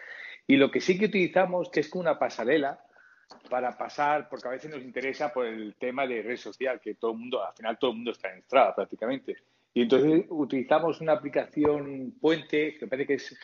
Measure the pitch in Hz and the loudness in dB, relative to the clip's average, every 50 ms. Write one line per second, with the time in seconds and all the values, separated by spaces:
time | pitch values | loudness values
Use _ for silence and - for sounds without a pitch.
0 | - - - - - - - - _ - 135 135 135 131 - 123 - - 185 180 | -18 -18 -16 -16 -16 -16 -18 -10 _ 4 6 6 6 4 4 2 2 2 2 2
1 | 214 202 180 196 180 160 - 180 190 180 180 180 175 - - 165 147 - - 180 | 2 2 2 2 0 2 4 2 2 2 0 -2 -4 0 0 -2 -2 0 -4 -2
2 | 180 165 143 - 135 120 - - 113 117 147 160 139 135 151 - _ _ _ _ | 0 0 0 0 0 -2 -2 -2 0 2 2 2 2 0 -4 -8 _ _ _ _
3 | - _ _ _ _ _ - - _ - 123 127 123 123 117 - 117 117 - - | -20 _ _ _ _ _ -20 -20 _ -6 -4 -2 -2 -4 -4 -6 -10 -10 -4 0
4 | 147 143 151 151 131 - - 120 - 131 127 127 - 156 156 139 127 131 110 123 | 0 2 2 0 -2 -6 -10 -10 -8 -8 -8 -8 -10 -12 -12 -12 -14 -8 -8 -4
5 | 123 135 131 - 151 147 - 131 123 113 113 110 110 107 101 _ - 127 123 135 | -4 -4 -4 -4 -4 -4 -2 -2 -2 -2 -4 -6 -8 -10 -10 _ -6 -4 -2 -2
6 | 139 131 123 113 101 110 123 113 - 110 98 - 123 131 127 110 - 110 104 - | -2 -2 -2 -4 -4 -6 -6 -8 -8 -14 -8 -4 -4 -4 -4 -4 -6 -10 -8 -4
7 | - 113 113 113 113 127 127 120 98 90 - - 113 110 117 - - 127 113 113 | -2 -2 -2 -4 -6 -6 -4 -4 -4 -6 -8 -6 -6 -6 -2 0 0 0 0 -2
8 | 120 120 104 - - 95 92 92 - _ - 131 120 98 - - 98 - - - | -4 -6 -6 -6 -8 -10 -10 -12 -10 _ 4 6 6 6 4 0 -4 -4 -6 -6
9 | 110 113 135 135 - - 95 - _ _ _ _ _ _ _ 120 120 - 135 - | -4 -4 -4 -4 -6 -10 -12 -12 _ _ _ _ _ _ _ 2 4 6 6 6
10 | 135 - 156 165 - - 180 156 147 120 - 135 120 - 151 156 165 165 147 - | 6 6 4 4 2 0 -2 -4 -2 -2 -2 -2 2 2 2 2 2 0 -2 -2
11 | 160 160 151 151 147 143 135 147 120 - - 151 151 147 147 147 143 139 139 135 | 0 0 0 0 0 -2 -2 -2 -4 -2 -2 2 2 2 2 2 -2 -6 -8 -8
12 | 131 123 - - - 156 165 160 - - - 151 151 156 147 - 120 104 - 131 | -10 -10 -8 0 2 2 2 2 0 -2 0 0 0 0 -2 -6 -8 -6 -4 -4
13 | 139 135 143 123 - - - - | -2 0 -2 -2 -2 -8 -16 -4